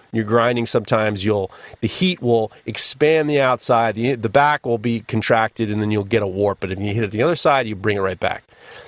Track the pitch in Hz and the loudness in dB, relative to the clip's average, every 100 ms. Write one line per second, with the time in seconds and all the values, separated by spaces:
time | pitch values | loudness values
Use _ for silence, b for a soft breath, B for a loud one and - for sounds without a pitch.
0 | b 113 107 117 117 120 117 120 107 113 | b -4 2 4 4 2 0 -2 0 0
1 | 107 104 101 104 95 B B B 113 - | 0 -2 -2 -2 -2 B B B -4 0
2 | 185 175 123 117 107 B B 107 - 131 | 0 0 2 2 0 B B -2 -2 2
3 | 151 160 151 143 131 123 - 120 113 107 | 2 4 2 2 2 0 2 2 2 0
4 | 120 127 110 135 147 147 131 117 120 117 | -2 -2 0 2 2 0 -2 -2 -2 -4
5 | - 113 - 113 110 - 110 104 107 107 | -4 -4 0 2 0 -2 -4 -2 0 -2
6 | 98 110 101 92 101 95 95 92 104 104 | 0 -2 -2 0 0 0 -6 -4 -4 -2
7 | 104 107 147 165 165 139 117 101 107 101 | -4 0 0 0 2 2 0 -4 -2 -2
8 | 95 90 92 - - B B B | -2 -2 -2 -2 -6 B B B